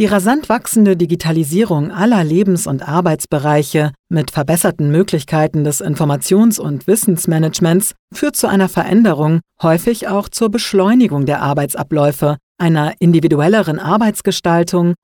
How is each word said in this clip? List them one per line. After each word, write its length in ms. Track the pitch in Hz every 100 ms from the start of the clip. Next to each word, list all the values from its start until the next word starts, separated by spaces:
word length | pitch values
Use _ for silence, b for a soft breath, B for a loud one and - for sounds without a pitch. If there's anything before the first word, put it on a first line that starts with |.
Die 60 | 208
rasant 420 | 202 196 285 -
wachsende 480 | 240 - 226 202 175
Digitalisierung 960 | 165 170 160 160 143 175 226 151 147
aller 320 | 185 220 214
Lebens- 420 | 156 170 196 175 -
und 160 | 135
Arbeitsbereiche 1120 | - 160 170 151 - 147 147 151 143 156 151 - _
mit 240 | 160 147
verbesserten 580 | - 147 170 175 - 147
Möglichkeiten 720 | 156 202 160 - 156 156 151
des 180 | 147 143
Informations- 800 | 156 147 147 143 - 190 233 -
und 300 | 147 139 -
Wissensmanagements 1080 | 190 - 165 - 160 156 - 165 175 - - _
führt 220 | - 294
zu 140 | - 220
einer 200 | 196 185
Veränderung, 720 | 185 - 208 220 147 156 165 - _
häufig 460 | 202 170 233 226 -
auch 200 | 202 202
zur 220 | - 220
Beschleunigung 760 | 220 - 196 190 254 233 143 139
der 160 | 143
Arbeitsabläufe, 960 | 139 143 143 - 143 151 147 139 147 147 _ -
einer 360 | 170 160 151 -
individuelleren 800 | 175 170 160 147 156 214 165 156
Arbeitsgestaltung 1160 | 156 208 220 208 202 - 175 170 170 180 175 175